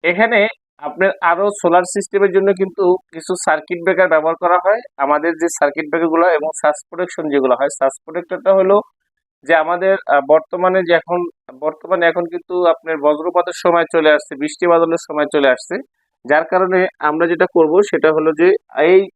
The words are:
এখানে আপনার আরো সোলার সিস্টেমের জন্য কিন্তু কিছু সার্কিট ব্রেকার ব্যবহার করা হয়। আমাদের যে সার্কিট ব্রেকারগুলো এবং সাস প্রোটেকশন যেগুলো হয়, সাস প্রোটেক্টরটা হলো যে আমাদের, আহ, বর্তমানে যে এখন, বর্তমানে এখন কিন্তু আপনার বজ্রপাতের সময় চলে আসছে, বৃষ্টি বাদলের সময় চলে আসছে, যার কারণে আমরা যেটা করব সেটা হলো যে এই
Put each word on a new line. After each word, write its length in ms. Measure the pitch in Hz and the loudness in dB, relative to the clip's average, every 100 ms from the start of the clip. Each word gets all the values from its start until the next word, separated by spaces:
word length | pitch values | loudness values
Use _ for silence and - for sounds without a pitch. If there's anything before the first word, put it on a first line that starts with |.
এখানে 440 | 160 175 220 226 214 - _ _ | -2 0 0 2 0 -4 _ _
আপনার 340 | 147 151 190 - | -12 -2 -2 0
আরো 280 | 175 170 202 202 | -2 0 -2 -2
সোলার 220 | 175 170 | 2 2
সিস্টেমের 480 | 175 202 185 196 196 | 2 -6 -4 0 2
জন্য 220 | 185 196 | 2 0
কিন্তু 420 | 185 190 175 185 185 _ | 0 -4 0 0 0 _
কিছু 220 | 165 - 180 - | -18 -8 -4 -2
সার্কিট 380 | 156 151 180 | -2 -4 -4
ব্রেকার 260 | 170 180 180 | -2 0 2
ব্যবহার 260 | 160 156 165 | 2 0 -2
করা 220 | 175 175 | 0 0
হয়। 180 | 180 220 247 - | 0 -2 -4 -6
আমাদের 340 | 139 147 165 | -2 0 -2
যে 160 | 160 170 - | -2 -4 -2
সার্কিট 260 | 147 147 156 | -2 -2 -6
ব্রেকারগুলো 400 | 170 165 160 180 | -2 0 2 2
এবং 200 | 160 156 - | 0 -2 -2
সাস 140 | 151 147 _ | -2 -2 _
প্রোটেকশন 400 | 170 180 - 156 | -10 -8 -6 -2
যেগুলো 260 | 139 131 120 | 0 2 0
হয়, 120 | 139 - | -2 -2
সাস 140 | 135 - - | -4 -4 -12
প্রোটেক্টরটা 480 | 160 175 180 165 | -12 -10 -6 0
হলো 280 | 196 190 202 - _ _ _ _ _ | 2 4 2 0 _ _ _ _ _
যে 120 | 139 160 | 0 0
আমাদের, 420 | 156 175 190 190 - | 0 -2 0 0 2
আহ, 140 | 143 135 | 0 4
বর্তমানে 540 | 156 156 185 185 190 | 0 0 -2 0 0
যে 100 | 170 | 2
এখন, 260 | 170 165 175 175 _ - 131 | 0 0 -6 -6 _ -20 -8
বর্তমানে 460 | 151 156 - 180 170 | -8 -8 -4 0 0
এখন 200 | 170 170 | 0 -6
কিন্তু 400 | 175 _ 180 175 | -10 _ 0 0
আপনার 320 | 160 160 160 | 0 -4 -2
বজ্রপাতের 560 | 143 147 165 175 170 - | 0 0 -2 -2 -2 -2
সময় 280 | 180 170 165 | 0 0 0
চলে 160 | 170 156 | 2 2
আসছে, 240 | 147 - 139 | 2 -2 -8
বৃষ্টি 320 | 151 - 175 | -8 -2 2
বাদলের 360 | 170 165 165 - | 2 2 -2 -4
সময় 180 | 151 147 | -4 -2
চলে 160 | 151 139 | 2 2
আসছে, 260 | 127 - 196 - _ _ _ 120 | 2 -4 -10 -10 _ _ _ 0
যার 200 | 151 160 | 0 2
কারণে 420 | 185 185 185 185 _ | -2 0 0 -2 _
আমরা 280 | 151 156 170 | -4 -2 -2
যেটা 180 | 170 180 | 0 0
করব 280 | 175 156 175 208 | 2 4 2 2
সেটা 200 | 165 160 | 0 2
হলো 180 | 156 156 | 2 0
যে 200 | 151 175 - _ - | 2 2 2 _ 0
এই 260 | 156 190 196 | 2 2 0